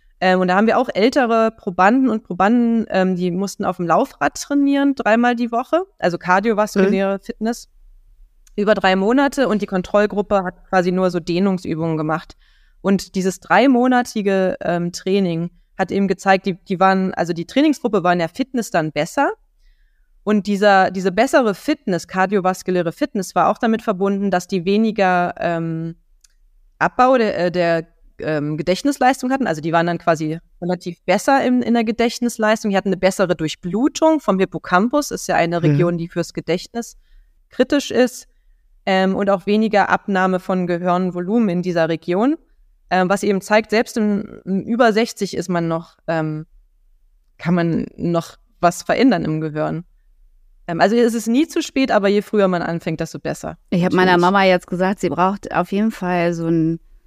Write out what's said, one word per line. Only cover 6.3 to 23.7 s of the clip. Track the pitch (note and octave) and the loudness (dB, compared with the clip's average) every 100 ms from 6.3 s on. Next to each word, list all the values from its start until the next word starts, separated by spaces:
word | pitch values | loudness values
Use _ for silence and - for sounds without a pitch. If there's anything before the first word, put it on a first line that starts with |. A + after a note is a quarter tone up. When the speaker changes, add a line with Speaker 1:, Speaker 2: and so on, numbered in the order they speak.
| F#3 A3 G#3 G#3+ G3+ F#3+ G3 G3 G3 | 0 2 0 0 0 2 2 -2 -4
Speaker 2:
Mhm. | - | -8
Speaker 1:
Fitness, | - A3 A#3+ - _ - - _ _ - _ _ - | -8 -6 -6 -12 _ -20 -20 _ _ -20 _ _ -4
über | G3+ G#3+ | 0 2
drei | F#3+ F#3+ | 2 2
Monate. | G3 B3+ C#4 C#4 A#3+ | 2 2 2 0 0
Und | G#3+ | 0
die | G3 | -2
Kontrollgruppe | F#3+ F3 G#3 G#3 G3+ G3+ G3+ F3+ | -4 0 0 0 -2 -2 -2 -2
hat | - - | -8 -2
quasi | F#3+ F3+ | 0 0
nur | F#3 F#3 | 0 0
so | F3 | -2
Dehnungsübungen | E3+ E3+ G3 F3+ - D#3+ E3 D#3 | -2 0 0 0 -4 -4 -4 -2
gemacht. | D#3 D#3+ - - _ _ _ _ | -2 -4 -8 -20 _ _ _ _
Und | F#3 G3 - F#3+ | -2 -2 -2 -4
dieses | F#3 - | -4 -4
dreimonatige, | - F3+ C4+ A#3+ B3+ B3 B3 A3 G3 F#3+ F#3 - | 0 2 4 4 4 2 0 -4 -2 0 0 -2
ähm, | - F3 F3 | -4 -4 -4
Training | - - G3 F#3 E3 E3+ - _ - | -6 -2 0 0 -2 -6 -10 _ -8
hat | F#3 | -4
eben | G3 G3 | -2 -2
gezeigt, | F#3 G3 F#3+ G3+ | 0 2 2 2
die, | F3 | -6
die | - F3 | -6 0
waren, | F#3+ F#3+ F#3+ - | 2 2 0 -2
also | E3+ | -4
die | E3+ E3+ | -4 -4
Trainingsgruppe | C4 D#4 C4+ A#3 G3 F3 | 2 2 2 -2 0 0
war | |
in | F3 | 0
der | E3 | -2
Fitness | - - B3+ G#3+ | -4 -6 -6 -4
dann | F3+ D#3 | -2 -2
besser. | D3 D3+ - D4+ A4 _ _ _ _ _ _ _ _ | -2 -4 -2 -2 -4 _ _ _ _ _ _ _ _
Und | - G#3+ G3 | -2 -2 0
dieser, | G3 G#3 F#3+ F#3+ | 2 4 6 4
diese | F#3 F#3 | 0 -2
bessere | F3+ C4+ D#4 A#3 F#3 | 0 2 2 2 0
Fitness, | - D#4 - F3 - | -2 -4 -2 -4 -4
kardiovaskuläre | F#3+ F#3+ G3+ F3+ F#3 - F3+ E3+ | -2 0 0 0 -2 -2 -2 -2
Fitness, | - D4 G#3+ F3+ A#3+ | -4 -4 -4 -4 0
war | - | 2
auch | - | 2
damit | A3+ | 0